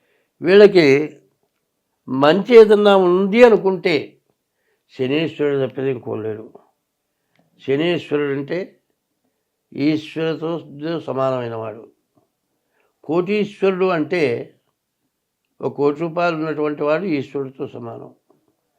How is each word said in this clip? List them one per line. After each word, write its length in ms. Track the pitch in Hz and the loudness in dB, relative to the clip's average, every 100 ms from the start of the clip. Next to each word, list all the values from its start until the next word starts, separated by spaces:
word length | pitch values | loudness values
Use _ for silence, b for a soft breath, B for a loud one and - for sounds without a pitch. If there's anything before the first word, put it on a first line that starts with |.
| _ _ _ - | _ _ _ -8
వీళ్ళకి 760 | 143 196 208 175 151 135 151 - _ _ _ _ _ _ _ _ - | 2 6 6 6 4 4 0 -10 _ _ _ _ _ _ _ _ -8
మంచి 480 | 131 143 180 196 233 | 0 2 2 6 8
ఏదన్నా 400 | 214 208 208 196 | 8 6 4 4
ఉంది 480 | 185 180 196 214 | 4 2 2 6
అనుకుంటే 760 | 240 202 185 190 180 151 113 _ _ _ _ _ _ _ _ - | 6 6 2 -2 0 -2 -4 _ _ _ _ _ _ _ _ -8
శనీశ్వరుడు 680 | 127 147 160 - 147 139 131 | -4 -2 -4 -4 -2 -2 -4
తప్పితే 240 | 131 135 | -4 -6
ఇంకో 260 | 123 117 110 | -6 -8 -8
లేడు. 360 | 110 107 113 - _ _ _ _ _ _ _ _ _ _ - | -8 -10 -14 -20 _ _ _ _ _ _ _ _ _ _ -4
శనీశ్వరుడు 680 | 139 170 170 - 147 147 | -2 -2 -4 -4 -4 -2
అంటే 480 | 139 139 170 190 _ _ _ _ _ _ _ _ _ _ | -4 -6 -8 -10 _ _ _ _ _ _ _ _ _ _
ఈశ్వరుతో 1300 | - 143 151 151 156 160 151 156 165 143 143 151 170 | -6 -2 -4 -6 -8 -6 -6 -8 -8 -12 -14 -10 -10
సమానమైన 540 | 143 131 135 131 120 | -8 -4 -2 -4 -6
వాడు. 380 | 113 110 110 - _ _ _ _ _ _ _ _ _ _ _ | -10 -12 -14 -18 _ _ _ _ _ _ _ _ _ _ _
కోటీశ్వరుడు 840 | - 160 180 208 202 - 190 185 185 | -6 -4 -2 -2 -4 -2 -2 0 -2
అంటే 680 | 170 143 180 143 117 139 _ _ _ _ _ _ _ _ _ _ - | -2 -2 -2 -2 -2 -8 _ _ _ _ _ _ _ _ _ _ -10
ఒక 120 | 135 | -10
కోటి 280 | 117 143 147 | -2 -2 -2
రూపాయలు 360 | 165 160 175 160 | -6 -2 -2 -2
ఉన్నటువంటి 460 | 156 147 151 147 | -6 -4 -6 -4
వాడు 220 | 147 160 | -2 -2
ఈశ్వరుడితో 640 | 196 147 127 143 135 127 143 | -2 -6 -6 -8 -10 -10 -14
సమానం. 460 | 120 117 117 127 _ _ _ _ _ _ | -12 -16 -16 -18 _ _ _ _ _ _